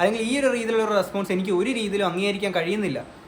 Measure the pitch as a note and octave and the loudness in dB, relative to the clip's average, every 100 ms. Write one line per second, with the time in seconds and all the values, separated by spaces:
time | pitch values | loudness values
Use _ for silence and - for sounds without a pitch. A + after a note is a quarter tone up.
0 | F#3 A3+ A3+ C#4 C4 A#3+ A3+ A3+ G#3+ G#3 | 0 2 0 2 2 2 0 0 2 2
1 | - G3+ G3 F#3 F#3+ F3+ A3 A3+ G#3 G3+ | 0 -2 -2 -2 0 0 0 0 -2 0
2 | F#3 F3 G3+ G3 G3+ F3+ E3 G#3 F#3+ A#2+ | 0 0 -2 -2 -2 -2 -2 -2 -2 -4
3 | - - | -8 -16